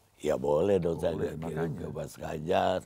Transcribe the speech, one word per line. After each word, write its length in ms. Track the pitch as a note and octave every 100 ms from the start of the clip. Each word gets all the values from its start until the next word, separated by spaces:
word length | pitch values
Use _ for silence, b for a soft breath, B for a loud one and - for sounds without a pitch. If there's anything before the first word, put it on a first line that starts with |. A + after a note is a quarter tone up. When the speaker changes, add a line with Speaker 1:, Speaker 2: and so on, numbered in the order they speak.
| _ _
Speaker 1:
ya 180 | D2+
boleh 460 | C2+ C2+ - G2 F#2+
dong 180 | E2+ D#2+
saya 140 | F2
Speaker 2:
Boleh, 240 | D#2 E2 D#2
Speaker 1:
nggak 80 |
kirim 240 | E2 D#2 E2
Speaker 2:
makanya. 80 | E2
Speaker 1:
ke 100 | D#2+
Mas 220 | D2+ D2 -
Ganjar, 600 | D#2 D#2+ D#2 F#2+ F#2 F#2